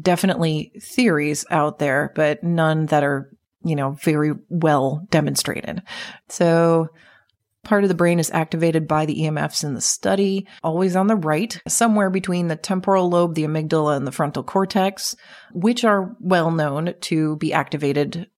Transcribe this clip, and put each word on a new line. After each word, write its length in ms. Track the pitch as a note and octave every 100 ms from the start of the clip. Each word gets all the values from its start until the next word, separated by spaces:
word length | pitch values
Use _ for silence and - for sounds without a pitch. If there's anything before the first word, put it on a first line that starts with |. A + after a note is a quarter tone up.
definitely 680 | D3+ F3 F#3+ - E3 D3+ - -
theories 600 | - - B3 D#3 D3 D3 -
out 300 | E3 D3+ D3+
there, 340 | C#3+ C3+ D3 -
but 280 | D3+ D3
none 420 | E3+ E3+ D#3+ D#3 D#3
that 160 | D3+
are, 260 | C#3+ C#3 C#3 - _ _
you 120 | E3 D#3
know, 160 | C3+
very 420 | D3 - D3+ D3+ D3 -
well 580 | F3 D#3+ D3 C3+ D3+ F#3
demonstrated. 720 | D#3+ D3 C#3+ - - - F3 - - - - -
So 580 | - E3+ E3 E3+ E3 D#3+ - _ _ _ _ _ _
part 200 | - G#3
of 60 | G3+
the 60 | E3+
brain 240 | F3 E3+
is 120 | D#3
activated 560 | E3+ D#3+ E3 E3 D#3+ D#3
by 180 | D#3 D#3
the 160 | D3
E 40 | D#3
M 100 | D3+
Fs 260 | D3+ -
in 100 | D3+
the 80 | C3+
study, 680 | - - G3 G3 G3 G3 G3 -
always 320 | E3 E3 F#3+ F3+
on 120 | G3
the 80 | A3
right, 440 | D#3 D#3 A3+ - -
somewhere 440 | - A#3 G#3+ F#3+
between 360 | F#3+ F#3+ F3 F3
the 80 | D#3
temporal 540 | - F#3 F#3 F#3+ F3+
lobe, 260 | F3 F3 D#3+
the 80 |
amygdala, 540 | D3+ D#3 D#3 D#3+ D3+ C#3+
and 100 | C3+
the 40 |
frontal 300 | - D3+ D3
cortex, 720 | C3 G3 F#3+ G3 F#3+ G3 - - - - -
which 320 | - G3 B3
are 320 | A3+ G3+ F#3 -
well 300 | F3+ F#3 E3
known 420 | E3 D3+ C#3+ E3+ -
to 340 | - D#3+ D#3 D#3
be 140 | D#3+
activated 760 | D#3 C#3+ D3+ C#3+ C#3 C#3 E3+ F3